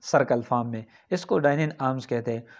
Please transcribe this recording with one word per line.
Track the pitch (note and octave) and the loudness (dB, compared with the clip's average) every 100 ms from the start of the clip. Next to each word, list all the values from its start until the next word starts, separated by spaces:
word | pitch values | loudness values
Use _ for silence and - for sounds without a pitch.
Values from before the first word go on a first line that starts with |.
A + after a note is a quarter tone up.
सर्कल | - D3 C3 A#2+ | 2 2 4 0
फॉर्म | A2+ B2 A#2+ | 0 -2 -2
में, | A2+ A2+ - - | -8 -12 -16 -6
इसको | F3+ - F#3 | -6 -2 2
dynein | C#3+ C#3+ D#3 - | 2 2 0 -2
आर्म्स | C3 C3 - | -2 -2 -4
कहते | A#2+ A#2 | -4 -4
हैं। | A#2 A#2 - | -6 -8 -20